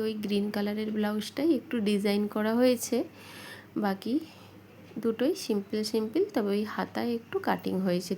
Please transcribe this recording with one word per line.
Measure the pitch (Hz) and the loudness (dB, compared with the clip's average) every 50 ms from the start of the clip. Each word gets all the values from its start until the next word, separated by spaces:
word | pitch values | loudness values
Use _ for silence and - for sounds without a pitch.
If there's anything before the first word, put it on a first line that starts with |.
| 220 | -2
ওই | 220 220 214 208 | -2 -2 -2 -2
গ্রিন | 196 208 202 202 208 208 | 0 0 0 0 0 0
কালারের | 208 208 208 208 214 214 220 214 | -2 -2 -2 -2 -2 -2 -2 0
ব্লাউজটাই | 214 208 208 214 214 214 - - - 285 339 294 226 | 0 0 0 0 -2 -4 -4 -4 0 2 4 2 2
একটু | - - 254 233 202 208 | 0 -2 -2 0 2 2
ডিজাইন | 208 196 202 208 202 202 208 202 - | 2 4 4 2 2 2 2 0 0
করা | 214 208 220 226 240 | 0 0 2 4 6
হয়েছে, | 254 254 247 240 - - 240 240 339 - - - - - - - - - - - - - - - 208 | 6 6 6 4 0 0 0 0 -2 -2 -8 -18 -18 -18 -16 -16 -16 -16 -16 -16 -14 -8 -4 0 2
বাকি | 196 196 196 - 214 247 320 320 - - - - - - - - - - - - - - 226 | 2 0 0 -2 -2 -2 -2 -2 -4 -16 -20 -20 -20 -20 -20 -20 -20 -20 -20 -18 -14 -8 -2
দুটোই | 214 226 220 - 247 311 381 - - | 0 0 0 2 2 0 0 0 -2
সিম্পল | - 214 202 196 - 226 214 214 214 | -2 -2 -2 -2 -2 -2 -2 -2 0
সিম্পল, | - 220 220 220 226 320 403 - - | 0 0 0 0 2 0 0 2 0
তবে | 254 208 202 202 | 0 0 2 2
ওই | 208 220 214 - | 0 0 -2 -2
হাতায় | - - - - 220 233 240 240 233 | -4 -4 -4 -2 -4 -2 -2 -2 -4
একটু | - - - 392 - 233 | -4 -4 -4 -2 0 0
কাটিং | 185 175 - 190 190 185 190 | 0 0 0 -2 -2 0 2
হয়েছে | 190 175 180 180 - 190 | 2 0 0 0 -2 -4